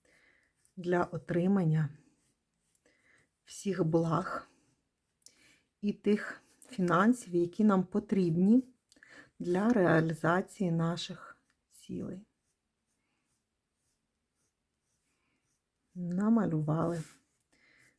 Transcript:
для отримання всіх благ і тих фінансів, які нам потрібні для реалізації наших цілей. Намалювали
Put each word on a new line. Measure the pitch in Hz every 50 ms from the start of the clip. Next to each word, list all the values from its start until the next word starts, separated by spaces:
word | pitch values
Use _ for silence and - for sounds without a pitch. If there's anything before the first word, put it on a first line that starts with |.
| _ _ _ _ _ _ _ _ _ _ _ _ _ _ _
для | 185 170 175 180 175 175
отримання | - - 160 - - 170 170 170 190 202 196 175 156 156 160 156 139 - - _ _ _ _ _ _ _ _ _ _ _ _ _ _ _ _ _ _ _ _ _ _ _ _ _ _ _ _ _
всіх | - - - - 202 185 185 175
благ | 160 160 165 165 165 160 160 185 - - - - - _ _ _ _ _ _ _ _ _ _ _ _ _ _ - - _ _ _ _ _ _ _ _ _ _
і | - 202 190
тих | - - 208 214 208 - - - - _ _ _ _ - -
фінансів, | - - 180 175 170 175 202 226 254 247 - 180 175
які | 170 175 170 - - 214
нам | 214 196 185 180
потрібні | - - 202 - - 214 196 185 170 160 175 185 196 226 262 262 - _ _ _ _ _ _ _ - - - - _ _ -
для | 170 175 175 185 202 226
реалізації | 247 214 180 165 165 160 160 165 160 156 - 156 170 185 196 - - - 202 175
наших | 165 165 165 165 170 175 - - 185 - - - - _ _ _ _ _ _ _
цілей. | - - - - 185 175 - - 180 185 214 _ _ _ _ _ _ _ _ _ _ _ _ _ _ _ _ _ _ _ _ _ _ _ _ _ _ _ _ _ _ _ _ _ _ _ _ _ _ _ _ _ _ _ _ _ _ _ _ _ _ _ _ _ _ _ _ _ _ _ _ _ _ _ _ _ _ _ _ _ _ _ _ _ -
Намалювали | 180 175 170 180 180 208 220 233 226 190 165 160 156 151 151 151 165 165 170 170 165 156 - - _ _ _ _ _ _ _ _ _ _ _ _ _ _ _ _